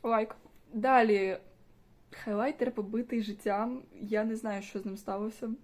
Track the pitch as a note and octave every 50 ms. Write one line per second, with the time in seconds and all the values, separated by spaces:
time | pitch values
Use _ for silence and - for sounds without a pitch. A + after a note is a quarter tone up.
0 | - A3+ A3+ A3 A3 A3 - - - - - - - - - A3 G#3+ B3+ C4 B3+
1 | A3+ A3 G#3 G3 F#3+ F#3+ F#3 - - - - - - - - - - - - -
2 | - _ - - - - G#2 G2+ A3+ C#4 D4+ - B3 B3 B3 - G#3 G3 A3 A3+
3 | A#3+ A#3+ - A#3 G#3+ G#3+ G3+ G3+ - G#3+ G3 G3+ A3 A#3+ B3 C4 - - - -
4 | - G3+ G#3+ G#3+ G#3+ A3+ A3+ A3 A3+ A3 G#3 G3 G3 - - G3+ F#3+ G3+ F#3+ G3+
5 | - - G3 G3 G#3 A3 A3 - - A3+ A3 -